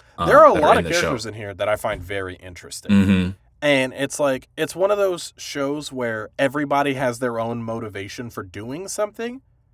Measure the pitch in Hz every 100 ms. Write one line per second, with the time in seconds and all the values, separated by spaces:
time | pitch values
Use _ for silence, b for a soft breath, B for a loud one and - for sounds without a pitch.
0 | b - - 262 311 202 294 233 170 170
1 | 170 131 110 104 101 95 101 104 117 98
2 | 90 101 92 90 92 85 - - - 101
3 | 95 92 92 98 _ _ 147 139 131 110
4 | 135 - 147 131 - - 160 165 190 202
5 | 196 170 - - - 147 139 151 143 131
6 | 120 110 107 - 139 143 143 139 143 131
7 | 131 120 127 117 113 117 113 113 110 98
8 | 101 - 120 - 98 95 110 143 190 -
9 | 208 208 233 254 - _ _